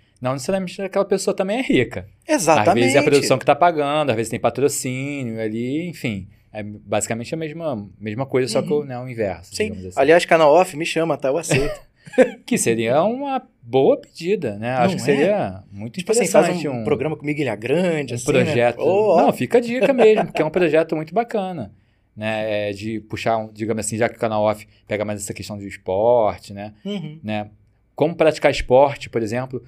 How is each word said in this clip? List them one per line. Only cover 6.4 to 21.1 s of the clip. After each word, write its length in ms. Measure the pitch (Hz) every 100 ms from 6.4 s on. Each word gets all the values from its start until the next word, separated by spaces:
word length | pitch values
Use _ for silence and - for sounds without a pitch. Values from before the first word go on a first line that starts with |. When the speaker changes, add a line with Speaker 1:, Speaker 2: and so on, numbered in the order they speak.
| _
Speaker 1:
É 100 | 107
basicamente 680 | 107 104 101 107 - 113 117
a 40 | 165
mesma, 500 | 156 160 165 113 101 -
mesma 280 | 107 107 135
coisa, 220 | 131 127
só 80 | 131
que 120 | -
Speaker 2:
Uhum. 80 | 147
Speaker 1:
o, 40 |
né, 140 | 143 123
o 100 | 127
inverso, 460 | 113 101 85 -
Speaker 2:
Sim. 100 | - 214
Speaker 1:
digamos 180 | 90 92
assim. 140 | 123
Speaker 2:
Aliás, 240 | 139 170
canal 280 | 170 165 151
off, 240 | 160 185 143
me 80 |
chama, 320 | 165 160 165 139
tá? 120 | 131
Eu 100 | 156
aceito. 420 | - - 622 605
Speaker 1:
<laughs> 100 | - _ - - 247 - -
Que 100 | 226
seria 440 | - 113 113 143
uma 380 | 202 254 277 262 - _
boa 340 | 117 131 160 285
pedida, 600 | - - 170 208 120 101
né? 120 | 117
Acho 240 | 127 151 165
Speaker 2:
Não 80 |
Speaker 1:
que 60 | 127
Speaker 2:
é? 40 | 139
Speaker 1:
seria 460 | 175 202 110 92 -
muito 280 | 98 117 180
Speaker 2:
Tipo 120 | 175
assim, 160 | 226 180
faz 200 | 156 175
um 40 |
Speaker 1:
interessante, 180 | 180 147 123
um 20 |
Speaker 2:
programa 320 | 110 143 143
com 100 | 156
Miguel 320 | 143 147 135 101
Grande, 580 | 120 156 185 156 131
Speaker 1:
um 20 | 123
Speaker 2:
assim, 160 | -
né? 100 | 131
Speaker 1:
projeto. 360 | 123 139 120 -
Speaker 2:
Ô, 300 | 139 190 214
ó. 120 | 175 220
Speaker 1:
Não, 60 |
fica 260 | - 123 240
a 20 |
dica 320 | 233 247 254
mesmo, 320 | 254 220 208 165
Speaker 2:
<laughs> 0 |
Speaker 1:
porque 160 | -
é 20 |
um 60 | 156
projeto 460 | 185 170 156 165 160
muito 180 | 156